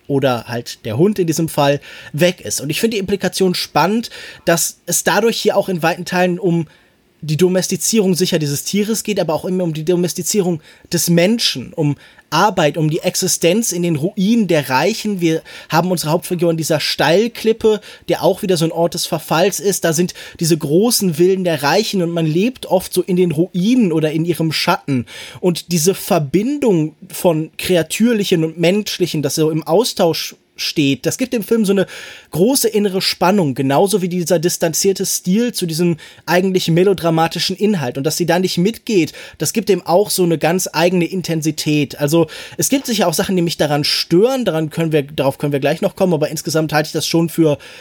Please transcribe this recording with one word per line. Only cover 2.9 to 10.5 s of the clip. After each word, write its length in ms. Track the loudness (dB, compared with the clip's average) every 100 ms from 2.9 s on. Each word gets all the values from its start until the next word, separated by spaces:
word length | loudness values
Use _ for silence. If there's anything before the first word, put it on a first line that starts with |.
| -2
die 40 |
Implikation 540 | -2 -2 -2 0 0
spannend, 560 | 0 -2 0 2 0 -4 -12 -18 -6
dass 340 | 0 0 -2 -6 -6
es 160 | -2
dadurch 360 | 0 2 2 2
hier 180 | 0 2
auch 140 | 0
in 120 | 0
weiten 220 | -2 -2
Teilen 340 | -2 0 0 0
um 280 | 0 0 -2 _ _ _ _ _
die 160 | -4 2
Domestizierung 760 | 2 2 0 -2 0 2 2
sicher 240 | 2 2 0
dieses 240 | 0 -4
Tieres 400 | -2 -2 0 -2
geht, 160 | -2 -2
aber 140 | -2
auch 140 | -2 -2
immer 180 | -2
um 80 | -2
die 140 | -2 0
Domestizierung 760 | 0 0 -4 -2 0 0